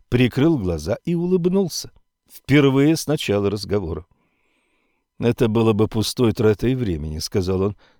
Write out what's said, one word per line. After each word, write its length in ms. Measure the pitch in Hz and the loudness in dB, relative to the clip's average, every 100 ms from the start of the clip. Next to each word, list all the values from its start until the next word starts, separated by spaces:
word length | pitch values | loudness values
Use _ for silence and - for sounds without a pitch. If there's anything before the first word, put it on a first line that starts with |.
| - | -4
прикрыл 480 | 123 123 - 151 156 | 2 2 2 0 2
глаза 420 | 92 82 76 104 | -2 -4 -4 -6
и 100 | - | -4
улыбнулся. 760 | 170 175 185 170 185 190 - - _ _ _ _ | -4 0 0 0 0 -2 -6 -14 _ _ _ _
Впервые 640 | - - 139 139 135 143 160 | -14 2 4 6 4 2 2
с 100 | - | -2
начала 440 | 151 - 101 101 | -4 0 0 0
разговора. 560 | 101 98 101 90 82 - _ _ _ _ _ _ _ _ _ _ - | -2 -4 -4 -4 -10 -12 _ _ _ _ _ _ _ _ _ _ -4
"Это 300 | 117 123 139 | -2 2 2
было 240 | 110 113 | 2 2
бы 160 | 104 107 | 2 0
пустой 440 | 113 107 - 120 | 0 -4 0 0
тратой 420 | 104 107 107 117 | 2 0 2 0
времени", — 440 | 131 117 82 78 78 | -2 -4 -4 -6 -8
сказал 420 | - 110 90 92 | -6 -4 -2 0
он. 140 | 98 104 _ _ | -2 -4 _ _